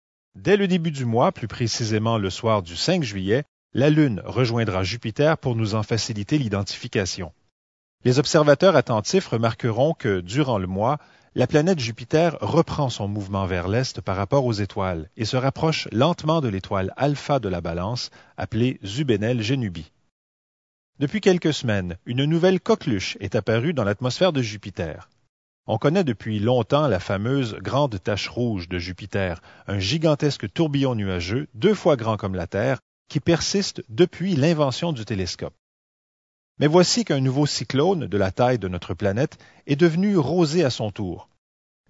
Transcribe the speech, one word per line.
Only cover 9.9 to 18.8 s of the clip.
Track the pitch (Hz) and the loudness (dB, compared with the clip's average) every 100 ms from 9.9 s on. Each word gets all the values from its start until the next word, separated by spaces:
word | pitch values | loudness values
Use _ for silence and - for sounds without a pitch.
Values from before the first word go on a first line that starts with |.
que, | - 107 95 | 0 -2 -2
durant | 87 131 131 107 | -2 -2 0 -2
le | 92 | -2
mois, | 92 117 147 - _ _ | -2 0 -2 -8 _ _
la | - 123 | -2 2
planète | 151 165 170 | 4 2 0
Jupiter | 117 113 123 156 170 139 | -4 -8 -2 2 2 0
reprend | 107 151 - - 135 | 0 0 0 -2 -4
son | - 101 | -4 -4
mouvement | 104 95 101 92 | -4 -4 -4 -2
vers | 90 90 | -2 0
l'est | 117 131 113 | -2 -2 -6
par | 101 95 | -6 -4
rapport | 98 139 | 0 0
aux | 120 | 0
étoiles | 104 98 104 92 80 78 - | -2 -4 -4 -4 -4 -8 -8
et | |
se | 110 127 | -4 0
rapproche | 135 - 160 151 - | -2 0 -2 -2 -4
lentement | 104 156 175 151 165 | 0 2 2 0 0
de | 127 | 0
l'étoile | 95 - 101 95 - | -4 -4 -2 -2 -2
Alpha | 143 143 - 139 | -2 -2 -2 -2
de | 107 | 0
la | 87 | -4
Balance, | 85 85 95 123 - - _ - | -4 -4 -6 -6 -10 -16 _ -10
appelée | 110 110 127 - | -6 0 0 -2